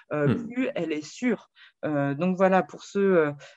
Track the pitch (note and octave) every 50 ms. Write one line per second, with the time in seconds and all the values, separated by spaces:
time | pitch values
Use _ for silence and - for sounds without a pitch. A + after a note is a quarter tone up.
0 | - - D3 D3+ D3 C#3+ A#2 - - A3+ A#3+ B3+ C4 - - E3+ E3+ D#3+ D3+ D3+
1 | D3+ - - - B3 B3+ G3 - - _ _ - - - _ _ - D3+ D3+ C#3+
2 | C#3 C#3 C#3 C#3+ F3 F#3 F#3 F3+ F#3+ F#3 F#3+ F#3 F3 - - - - - - G3+
3 | G3 G3 F#3 E3 D#3 F#3+ C#3+ C#3+ - - -